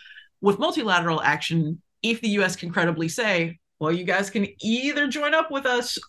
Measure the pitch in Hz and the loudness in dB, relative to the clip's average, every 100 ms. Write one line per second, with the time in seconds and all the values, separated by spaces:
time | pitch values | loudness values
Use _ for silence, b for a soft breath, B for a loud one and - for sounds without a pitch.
0 | B B B - 196 196 320 330 220 175 | B B B -2 2 2 0 0 2 2
1 | 170 160 143 147 - 165 151 170 _ _ | 2 2 2 0 0 0 0 -4 _ _
2 | 220 226 226 202 185 185 170 185 170 160 | -2 -2 0 2 0 -2 -4 0 0 0
3 | 165 240 214 180 165 165 _ - 151 175 | -2 -2 0 0 0 -6 _ -4 -2 0
4 | 180 185 196 226 202 - 208 240 277 294 | 0 0 0 -2 -2 -4 -2 0 0 0
5 | 285 294 294 320 320 277 262 247 247 - | -2 0 2 2 2 -2 0 0 -2 -6